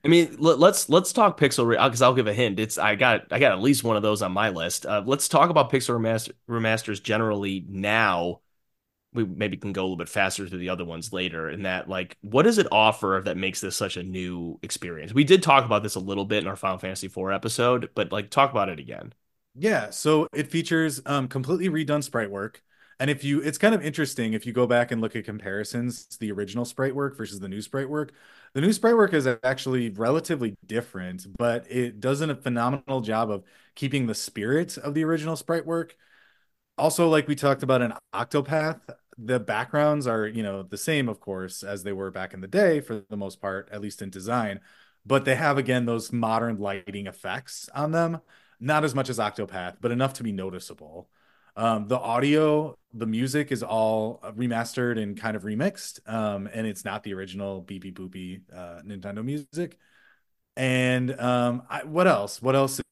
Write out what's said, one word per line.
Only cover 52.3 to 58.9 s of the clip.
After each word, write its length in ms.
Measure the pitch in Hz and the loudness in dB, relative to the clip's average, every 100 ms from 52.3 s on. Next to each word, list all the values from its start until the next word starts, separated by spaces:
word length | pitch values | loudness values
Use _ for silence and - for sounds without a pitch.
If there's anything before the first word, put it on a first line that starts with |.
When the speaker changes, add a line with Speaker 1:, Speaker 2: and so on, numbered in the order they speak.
| 151 156 151 156 - _ | 6 6 4 0 -8 _
Speaker 2:
the 140 | 113 113 | -6 -2
music 440 | 110 131 147 143 | 0 0 0 -2
is 120 | 123 | -4
all 560 | 87 110 110 110 110 - | -2 2 2 2 -2 -6
remastered 800 | - 107 123 113 117 - 120 113 | -10 -4 -2 -2 -2 -2 0 0
and 180 | 104 104 | -4 -6
kind 160 | 113 107 | -6 -4
of 60 | |
remixed, 640 | 101 107 185 - - - - | -4 -2 -2 -4 -12 -16 -8
um, 400 | 113 107 101 101 | -4 -2 -4 -8
and 140 | 113 110 | -6 -6
it's 180 | 95 104 | -8 -8
not 160 | 107 | -8
the 140 | 107 95 | -8 -10
original 480 | 95 95 98 95 | -10 -8 -8 -8
beepy 280 | 92 98 95 | -12 -14 -14
boopy, 500 | 92 92 92 92 95 - | -14 -14 -12 -12 -14 -16
uh, 300 | 90 87 87 | -18 -16 -16
Nintendo 420 | 101 | -16